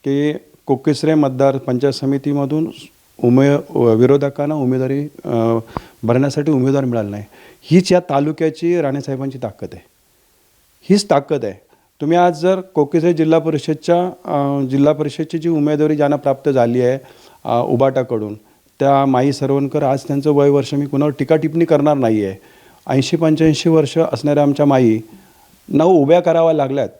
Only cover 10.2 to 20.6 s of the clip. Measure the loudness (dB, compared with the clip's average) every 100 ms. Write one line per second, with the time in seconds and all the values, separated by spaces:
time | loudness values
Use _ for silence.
10.2 | _ _ _ _ _ _ 0 0 2 -2
11.2 | 0 -6 -6 -10 _ _ _ _ 0 2
12.2 | 2 0 -2 -2 -4 -4 -2 0 0 0
13.2 | 2 2 0 -4 -4 -6 0 0 0 -8
14.2 | -6 -2 -2 -2 -2 2 2 0 -4 -6
15.2 | -8 -4 -2 -2 -2 0 0 0 0 0
16.2 | -2 -2 0 0 0 2 0 -2 -8 -20
17.2 | -20 _ -4 -2 0 2 2 0 -4 -6
18.2 | -6 -12 _ _ _ _ 0 2 2 2
19.2 | 0 -2 -2 -2 -2 -2 -2 -2 -4 -2
20.2 | 0 2 4 2